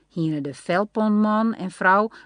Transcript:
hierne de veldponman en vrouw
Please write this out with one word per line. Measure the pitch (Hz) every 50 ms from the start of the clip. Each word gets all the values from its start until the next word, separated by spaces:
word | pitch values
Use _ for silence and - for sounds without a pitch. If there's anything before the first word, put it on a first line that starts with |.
| _ _
hierne | _ 175 165 160 156 147
de | 139 143 131
veldponman | - - - 170 185 214 208 _ 220 214 214 208 208 214 214 214 214 226 226 214
en | - 185 185
vrouw | - - 196 185 190 202 214 226 - - -